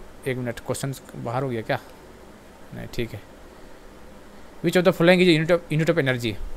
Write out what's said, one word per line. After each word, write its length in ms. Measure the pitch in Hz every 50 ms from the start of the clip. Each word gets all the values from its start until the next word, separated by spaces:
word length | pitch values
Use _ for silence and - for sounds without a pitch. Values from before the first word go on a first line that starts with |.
| - - - - - 139
एक 100 | 127 123
मिनट, 220 | 127 120 117 -
क्वेश्चन 340 | - - 123 - - 139 131 - - - -
बाहर 280 | 147 127 120 117 127 139
हो 60 | 135
गया 120 | 120 110
क्या? 180 | 107 - 139 120 - - - - - - - - - - - - - - - - - - -
नहीं, 120 | 120 113 110
ठीक 240 | - - 120 110 -
है। 80 | 104 - - - - - - - - - - - - - - - - - - - - - - - - - - - - -
Which 180 | 170 - 180 175
of 80 | 185
the 100 | 175 -
following 260 | 170 170 185 180 180 180
is 120 | 165 151
unit 200 | 160 160 175 170
of, 200 | - - 156 151
unit 160 | 160 165 160
of 140 | 165 139 135
energy? 240 | 127 123 120 110 98 - - - -